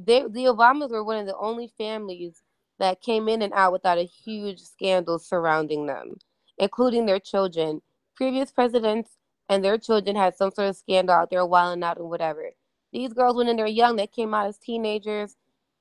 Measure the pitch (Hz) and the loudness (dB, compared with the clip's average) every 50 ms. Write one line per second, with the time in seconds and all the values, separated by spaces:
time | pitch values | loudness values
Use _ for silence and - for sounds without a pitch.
0 | 180 202 233 262 269 240 208 247 254 254 240 208 262 247 269 294 294 247 226 220 | 0 2 2 2 2 0 -4 -2 0 0 4 6 6 4 4 4 -2 -4 -6 -6
1 | 214 214 220 214 208 190 190 - 202 214 233 240 240 220 _ - 214 214 220 220 | -4 -4 -6 -6 -6 -8 -8 -6 -6 -6 -6 -8 -10 -12 _ -10 -8 -8 -8 -8
2 | 214 196 180 175 175 170 165 _ _ _ _ _ _ _ _ - 190 185 185 - | -10 -10 -12 -12 -12 -14 -14 _ _ _ _ _ _ _ _ -2 -2 -2 -2 -2
3 | - 233 226 220 220 220 226 220 208 202 202 196 190 185 180 185 - 185 175 170 | -2 -2 -2 0 0 0 -2 -2 -2 -2 2 2 4 4 2 2 0 0 2 2
4 | 175 175 _ _ _ 220 220 208 208 202 190 180 - - - - 190 190 185 185 | 0 -4 _ _ _ -12 -10 -8 -8 -8 -10 -10 -14 -20 -12 -6 -2 0 0 2
5 | 175 170 165 165 - - 190 175 165 165 156 156 156 151 156 147 147 143 131 90 | 0 0 -2 -4 -4 -4 -2 0 2 2 2 2 0 -2 -4 -4 -4 -4 -6 -8
6 | 58 58 - - _ _ _ _ _ _ _ - 196 202 - - 247 254 233 233 | -10 -14 -16 -18 _ _ _ _ _ _ _ -4 -4 -2 0 2 2 2 2 2
7 | 233 208 190 202 - - - 196 196 185 160 165 160 156 156 156 - _ _ _ | 2 2 0 0 -2 -2 -2 0 0 0 0 -2 -2 -2 -4 -6 -10 _ _ _
8 | _ _ _ - 262 262 254 262 277 - - - 247 240 233 240 220 214 214 226 | _ _ _ -4 -4 -2 -2 -2 -4 -2 0 0 0 2 2 2 2 0 0 0
9 | 226 - _ _ _ _ _ _ _ - 196 196 190 196 214 233 - - 220 208 | -2 -6 _ _ _ _ _ _ _ 0 0 2 2 2 0 0 0 2 0 2
10 | 190 196 202 208 190 180 175 - 196 196 - - 202 196 185 - - - 190 185 | 2 0 0 2 2 2 2 0 -2 -2 0 -2 -2 -2 -4 -4 -4 0 2 2
11 | 185 185 175 165 185 - 185 180 180 175 180 180 175 175 175 175 175 170 170 170 | 4 4 4 4 4 2 0 0 2 4 4 4 4 2 0 -2 -4 -4 -4 -6
12 | 170 165 170 165 165 160 151 156 156 92 - _ _ _ _ _ _ _ - - | -8 -8 -6 -4 -4 -4 -4 -6 -10 -12 -14 _ _ _ _ _ _ _ -8 -8
13 | - 220 220 247 247 247 240 247 240 240 233 220 214 220 220 226 233 240 233 214 | -8 -4 0 2 2 4 4 2 2 0 0 0 0 0 2 4 4 4 4 2
14 | 202 - _ - 226 220 214 214 202 202 208 - _ - 233 226 226 214 208 214 | -2 -4 _ -6 -4 -2 -2 -2 -2 -2 -4 -8 _ -8 -6 -4 -4 -4 -4 -4
15 | 196 214 214 208 208 202 _ _ _ _ _ _ _ _ _ _ | -6 -6 -6 -6 -6 -8 _ _ _ _ _ _ _ _ _ _